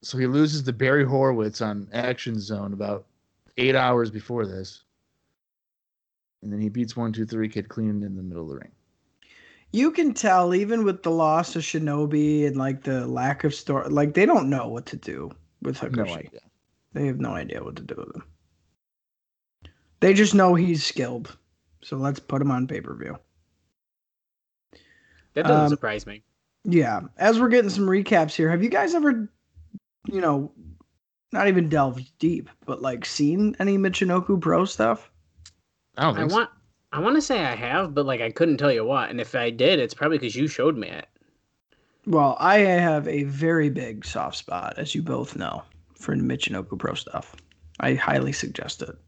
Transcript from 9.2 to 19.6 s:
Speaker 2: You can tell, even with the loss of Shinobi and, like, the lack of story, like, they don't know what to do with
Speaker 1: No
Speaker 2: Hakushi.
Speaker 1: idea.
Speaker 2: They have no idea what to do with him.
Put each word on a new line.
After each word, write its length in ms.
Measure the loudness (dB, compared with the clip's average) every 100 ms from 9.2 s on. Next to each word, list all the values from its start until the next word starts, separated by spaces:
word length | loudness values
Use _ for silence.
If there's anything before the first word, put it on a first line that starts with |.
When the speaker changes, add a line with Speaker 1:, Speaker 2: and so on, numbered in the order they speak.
| _ -20 -20 _ _
Speaker 2:
You 180 | 2 2
can 220 | 4 0
tell, 420 | 2 4 4 6
even 300 | 2 2 2
with 180 | 0 0
the 80 | 0
loss 460 | 2 4 2 0 -4
of 60 |
Shinobi 840 | -4 -2 -2 0 0 2 2 2 2
and, 100 | 0
like, 260 | -2 -4
the 220 | -4 -4 -2
lack 380 | -2 -2 0
of 100 | -2
story, 340 | -4 -4 -2 0
like, 240 | 0 2
they 120 | 4 6
don't 240 | 4 2
know 180 | -2 -4
what 160 | -8 -10
to 100 | -12
do 340 | -10 -10 -12 -14 _ _
with 200 | -8 -6
Speaker 1:
No 60 | -4
Speaker 2:
Hakushi. 300 | -4 -4 -6 -12
Speaker 1:
idea. 140 | -20 _ _ _ _ _
Speaker 2:
They 140 | -4 -4
have 120 | -2
no 120 | -4
idea 340 | -6 -8 -8
what 100 | -10 -12
to 60 |
do 120 | -12 -12
with 180 | -12
him. 100 | -14 -18 _ _ _ _ _ _ _ _ _ _ _ _ _